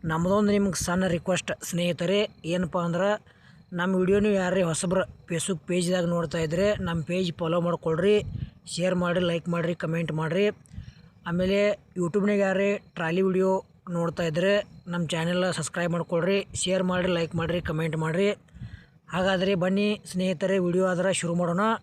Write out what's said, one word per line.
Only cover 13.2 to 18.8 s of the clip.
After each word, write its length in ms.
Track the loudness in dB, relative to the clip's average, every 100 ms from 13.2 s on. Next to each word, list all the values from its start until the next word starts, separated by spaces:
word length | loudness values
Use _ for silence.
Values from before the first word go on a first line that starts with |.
ವಿಡಿಯೋ 420 | 2 2 2 0 -4 -20 -6
ನೋಡ್ತಾ 320 | -2 -2 -2
ಇದ್ರೆ 520 | -2 2 2 2 -2 -16 -8
ನಮ್ಮ 220 | -4 -2
ಚಾನೆಲ್ 440 | -2 0 0 0
ಸಬ್ಸ್ಕ್ರೈಬ್ 400 | -2 -6 -4 -2
ಮಾಡ್ಕೊಳ್ರಿ, 540 | -2 -2 0 2 0 -2
ಶೇರ್ 280 | -6 -2 0
ಮಾಡಿ, 260 | 0 0 0
ಲೈಕ್ 260 | 0 -2
ಮಾಡ್ರಿ, 260 | -2 -2 -2
ಕಾಮೆಂಟ್ 360 | -2 -2 -2 -2
ಮಾಡ್ರಿ. 340 | -2 0 0 -2 -10 -16 -16 -16